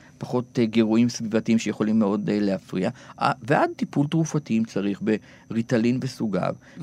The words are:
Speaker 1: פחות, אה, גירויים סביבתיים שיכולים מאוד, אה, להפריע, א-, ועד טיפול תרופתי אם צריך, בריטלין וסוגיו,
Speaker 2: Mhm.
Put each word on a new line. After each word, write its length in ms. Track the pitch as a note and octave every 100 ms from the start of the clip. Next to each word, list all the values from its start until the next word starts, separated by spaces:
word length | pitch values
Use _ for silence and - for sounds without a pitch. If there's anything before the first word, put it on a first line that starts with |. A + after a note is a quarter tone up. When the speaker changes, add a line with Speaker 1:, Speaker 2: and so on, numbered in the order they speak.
| - -
Speaker 1:
פחות, 400 | - B2 B2 -
אה, 60 |
גירויים 440 | A2+ A2+ A2 A2 A#2+
סביבתיים 500 | - A2+ A2 - A2+
שיכולים 400 | G#2+ G#2+ G#2+ A2
מאוד, 320 | G2+ G#2 G2+
אה, 80 | G#2
להפריע, 500 | G2+ F#2 - F#2+ F#2+ - - -
א-, 140 | A#2+ -
ועד 280 | A#2 D3 F4 E4+
טיפול 300 | A#3+ - D3+
תרופתי 520 | E3 D#3+ D#3 - A2
אם 60 |
צריך, 380 | A2+ - G2+ G2 G2+ G#2+ - - -
בריטלין 480 | A2+ A#2 B2 A2+ B2+
וסוגיו, 520 | C3 - A#2 F#2 F#2 - -
Speaker 2:
Mhm. 40 | -